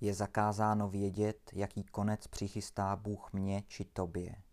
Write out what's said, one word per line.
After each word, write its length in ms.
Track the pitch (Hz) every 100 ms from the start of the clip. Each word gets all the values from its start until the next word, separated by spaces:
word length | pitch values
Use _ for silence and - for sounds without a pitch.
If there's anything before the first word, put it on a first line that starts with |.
je 120 | 104
zakázáno 760 | 95 101 - 107 101 107 107 101
vědět, 640 | 98 98 92 104 107 -
jaký 300 | 95 101 -
konec 440 | 98 - 104 107 -
přichystá 680 | - 101 107 - - 98 98
Bůh 380 | 104 101 -
mně 300 | 98 98 98 101
či 180 | - 98
tobě. 500 | - 87 90 87 - -